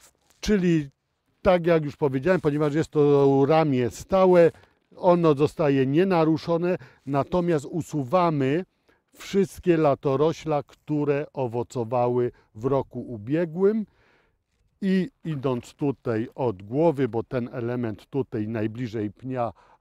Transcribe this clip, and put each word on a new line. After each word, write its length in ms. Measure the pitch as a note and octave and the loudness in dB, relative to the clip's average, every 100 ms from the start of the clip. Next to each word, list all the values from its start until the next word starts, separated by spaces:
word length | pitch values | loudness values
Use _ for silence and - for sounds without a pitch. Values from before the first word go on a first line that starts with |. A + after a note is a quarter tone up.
| _ _ _ - | _ _ _ -8
Czyli 500 | - G#3 F3+ E3 C#3+ _ _ _ _ _ G3+ | -2 0 2 0 -2 _ _ _ _ _ 2
tak 180 | F3+ E3+ | 2 4
jak 200 | E3 D3 | 2 0
już 100 | - | -4
powiedziałem, 460 | D3 C3+ C#3+ F#3 | -2 0 0 0
ponieważ 320 | D#3 D3 D3+ | 0 0 -2
jest 160 | D3 - | -2 -2
to 560 | D3+ D3 C#3+ C#3 C#3 C#3 | 2 4 6 6 4 4
ramię 440 | D#3 D#3 B2+ A#2+ | 4 4 2 0
stałe, 640 | - - F#3+ F#3+ F3+ E3 - _ _ _ - | -4 -2 2 6 6 4 2 _ _ _ -2
ono 400 | F#3 F3 E3 C#3 | 2 4 4 4
zostaje 500 | D3 - D3+ C#3 C3 | 0 0 0 2 2
nienaruszone, 920 | D3 G3 F3 D#3+ D#3 - E3+ F3 F3+ - _ C3+ | 2 2 2 2 0 -2 -2 -2 -6 -8 _ -6
natomiast 600 | C#3 C3 F3+ F3 D#3 C3 | -4 -2 -2 0 -2 -2
usuwamy 1000 | F3 C3+ D3+ B2+ F3+ F3 D3+ C3 D3+ F#3+ _ _ _ _ - | -8 -6 -6 -2 0 2 0 0 -2 -6 _ _ _ _ -20
wszystkie 600 | - G3 F#3+ - F3+ E3 | -4 -2 -2 -2 0 2
latorośla, 840 | D3+ C3 D3 C3+ D#3 D#3 D#3+ D3 | 2 0 0 0 0 -2 -4 -6
które 640 | - _ - D3+ D3 C#3+ D3 | -6 _ -6 -2 0 -2 -4
owocowały 1000 | - B2+ A#2+ A#2 B2+ A2+ B2 B2 B2 A#2+ - _ G#2+ | -6 -4 -4 -6 -6 -4 0 0 0 -2 -6 _ -8
w 100 | B2+ | -2
roku 360 | C3+ - B2 | -2 -4 -10
ubiegłym. 840 | B2+ A#2 G#2+ D#3 F3 E3 G3 A3 G3+ _ _ _ _ _ _ _ _ - | -12 -12 -6 -4 -4 0 0 0 -6 _ _ _ _ _ _ _ _ -6
I 280 | G3 F#3 E3 _ E3 | -2 0 -2 _ -10
idąc 480 | D3 C3+ B2 - | -6 -4 -4 -8
tutaj 560 | - D3 - C3 A2 A#2+ - | -6 -6 -4 -4 -4 -6 -4
od 280 | B2+ F#2 | -6 -6
głowy, 440 | G2+ C3+ E3+ C#3 B2+ | -6 0 0 0 -2
bo 160 | A2+ | -4
ten 260 | G#2+ C3 A#2 | -6 -6 -6
element 520 | C3 A#2 B2 A#2 G#2+ - | -8 -6 -4 -6 -8 -8
tutaj 420 | C#3 B2 A#2 G#2+ | -6 -6 -6 -6
najbliżej 640 | A2+ A2 A2 B2 A2 G#2+ | -4 -6 -6 -8 -6 -6
pnia, 420 | - C3 B2+ A2+ - _ _ | -8 -10 -6 -6 -8 _ _